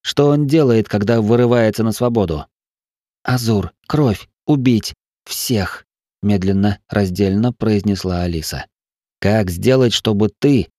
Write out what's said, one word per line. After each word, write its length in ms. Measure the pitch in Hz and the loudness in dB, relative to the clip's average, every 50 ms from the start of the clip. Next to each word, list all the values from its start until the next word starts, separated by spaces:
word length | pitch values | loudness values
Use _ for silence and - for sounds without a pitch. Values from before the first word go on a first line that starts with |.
Что 280 | _ - - - 143 147 | _ -4 -2 0 2 2
он 180 | 147 147 147 | 2 0 0
делает, 420 | 135 147 165 147 127 117 110 104 - | 2 2 2 4 4 2 2 0 0
когда 320 | - 104 101 98 117 117 | -2 -2 0 0 0 0
вырывается 640 | 107 104 117 120 123 117 123 120 113 110 101 - 110 | 2 2 2 2 4 2 2 2 2 0 0 0 -2
на 80 | 113 | -4
свободу? 540 | 110 - 123 123 117 113 98 82 80 73 - _ _ _ _ _ _ _ _ _ _ _ _ _ _ _ _ | -2 -2 -4 -2 0 0 -2 -2 -4 -8 -8 _ _ _ _ _ _ _ _ _ _ _ _ _ _ _ _
«Азур, 500 | - 127 123 117 113 113 101 90 85 _ _ _ | -4 -4 -2 0 0 0 0 -2 -4 _ _ _
кровь, 420 | - - 147 151 123 98 - - _ _ _ _ | -4 -2 0 2 0 0 -2 -6 _ _ _ _
убить, 480 | - 151 139 123 131 120 107 - - - _ _ _ _ _ _ | -2 -2 0 2 2 0 0 -2 -6 -14 _ _ _ _ _ _
всех», 600 | - - - - - 127 104 92 - - - _ _ _ _ _ _ _ _ | -12 -10 -10 -4 -2 -2 -2 -2 -4 -8 -14 _ _ _ _ _ _ _ _
медленно, 580 | - 101 104 98 92 98 98 98 98 104 98 - _ _ | -2 0 0 2 2 0 2 2 2 0 0 -2 _ _
раздельно 640 | - 104 101 92 90 92 101 95 95 104 113 123 120 | -2 -2 -2 -2 0 -2 0 0 2 0 0 -2 -2
произнесла 680 | _ 110 110 107 101 92 104 101 92 - 92 90 87 | _ -2 0 0 0 0 -2 -2 -2 -4 -4 -4 -2
Алиса. 440 | 87 90 85 80 78 - - 67 - _ _ _ _ _ _ _ _ _ _ _ | -2 -4 -4 -6 -8 -8 -12 -12 -14 _ _ _ _ _ _ _ _ _ _ _
«Как 320 | - 98 107 110 104 92 | -2 0 0 2 0 -2
сделать, 420 | 87 87 98 120 131 131 131 117 - | -4 -2 0 2 4 4 2 2 0
чтобы 360 | - _ 110 107 101 107 104 | 0 _ 0 0 2 0 0
ты 400 | _ _ - 143 143 117 80 - _ | _ _ 2 2 2 2 0 -4 _